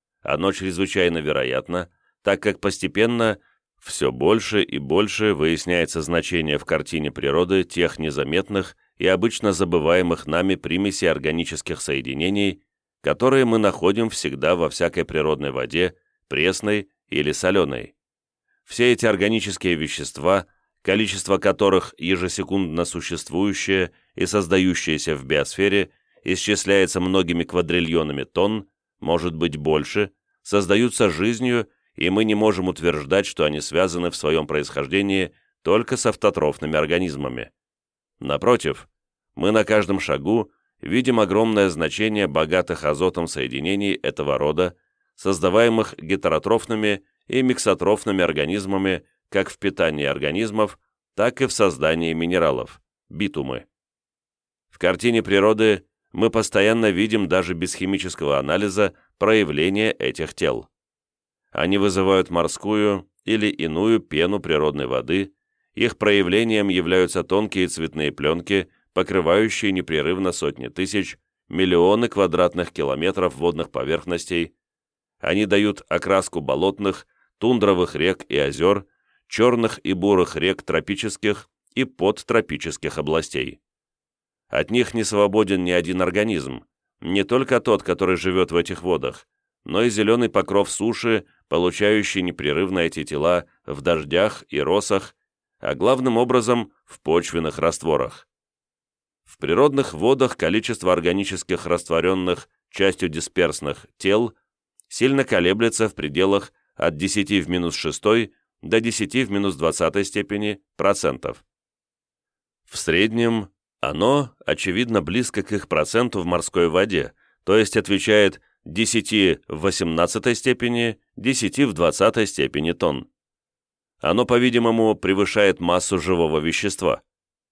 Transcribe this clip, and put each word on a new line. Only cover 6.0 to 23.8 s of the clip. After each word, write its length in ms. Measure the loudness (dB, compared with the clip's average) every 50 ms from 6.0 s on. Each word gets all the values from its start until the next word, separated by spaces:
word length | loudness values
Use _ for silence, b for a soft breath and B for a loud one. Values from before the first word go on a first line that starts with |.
значение 560 | -4 -2 -2 -2 -2 0 -2 -2 -2 0 -2 -4
в 60 | -2
картине 460 | -2 -2 -2 -2 -4 -6 -4 -4 -4
природы 540 | -6 -4 -2 0 0 0 2 2 2 0 0
тех 340 | 0 -2 -2 -2 -2 -2 -4
незаметных 800 | -6 -6 -4 -4 -4 -2 -2 -2 -2 -2 -4 -4 -4 -4 -12 _ _ _ _
и 100 | -2 0
обычно 460 | 2 2 2 0 -2 -2 0 -2 -2
забываемых 720 | 0 0 0 0 0 2 2 4 2 2 2 0 -2 -4 -4
нами 280 | -2 -2 0 0 0 -2
примесей 560 | -2 -4 -4 -2 -2 -2 -2 -2 0 0 0
органических 720 | 0 0 -2 -2 -2 -2 -4 -6 -8 -10 -8 -8 -8 -8
соединений, 800 | -6 -6 -6 -6 -6 -6 -4 -2 -2 0 0 0 0 0 -2 -6 _ _ _ _ _ _ _ _
которые 420 | -4 -4 0 2 2 4 4 4 4
мы 140 | 4 4 4
находим 520 | 2 2 0 2 2 2 2 2 0 -2
всегда 460 | -2 -4 -6 -6 -4 0 2 2 2
во 120 | 2 0 -2
всякой 360 | 0 -2 -2 -2 -2 -4 -6
природной 480 | -2 -2 -2 0 0 0 -2 -4 -6
воде, 420 | -6 -6 -6 -4 0 0 0 0 -2 _ _ _ _ _ _
пресной 640 | -6 -2 0 0 0 0 -2 -2 -2 -2 -2 -4 _ _ _ _ -6
или 220 | -4 -2 -2 -2
солёной. 640 | -2 -2 0 2 2 2 2 0 -2 -8 -10 -14 _ _ _ _ _ _ _ _ _ _ _ _ _ _ _
Все 280 | -10 -2 2 4 4
эти 140 | 4 4 2
органические 720 | 0 2 2 0 0 0 -2 -4 -6 -8 -4 -2 -2 0
вещества, 720 | 0 -2 -6 -8 -8 -10 -10 -10 -4 0 2 2 2 0 _ _ _ _ _ _ _
количество 560 | -2 0 2 2 0 -2 -2 -6 -2 0 0 2
которых 560 | 2 0 2 4 4 4 4 2 0 -2 -12
ежесекундно 880 | -8 -4 -2 -2 -2 -2 -4 -4 -6 -4 -2 -2 -2 -2 -2 -2 -4 -4
существующее 1080 | -4 -4 -8 -8 -8 -8 -8 -8 -6 -2 -2 0 0 -2 -4 -2 0 0 0